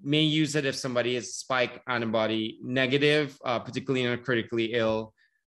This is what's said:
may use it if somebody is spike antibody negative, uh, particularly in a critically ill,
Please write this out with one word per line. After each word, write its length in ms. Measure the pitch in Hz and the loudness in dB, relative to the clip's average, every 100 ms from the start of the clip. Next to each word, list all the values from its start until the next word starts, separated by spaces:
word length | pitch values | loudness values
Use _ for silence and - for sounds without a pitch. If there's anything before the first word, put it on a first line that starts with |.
may 180 | 143 151 | -2 2
use 340 | 156 156 151 151 | 2 2 2 0
it 80 | |
if 120 | 139 131 | -2 -2
somebody 400 | 131 123 120 123 | -2 0 0 -2
is 200 | 110 - | -4 -10
spike 460 | - 127 123 - - | -2 0 0 -4 -4
antibody 720 | 123 113 110 110 110 110 - | -2 0 0 2 0 -4 -6
negative, 720 | 123 127 131 139 147 151 139 - | -4 0 2 4 4 4 0 -4
uh, 140 | 127 117 | -4 -2
particularly 480 | 131 120 - 131 123 | -4 -6 -2 0 0
in 80 | |
a 40 | 120 | -2
critically 560 | 120 120 110 117 110 | 0 -2 0 -2 0
ill, 380 | 120 110 110 110 - _ _ _ | 0 0 0 -4 -12 _ _ _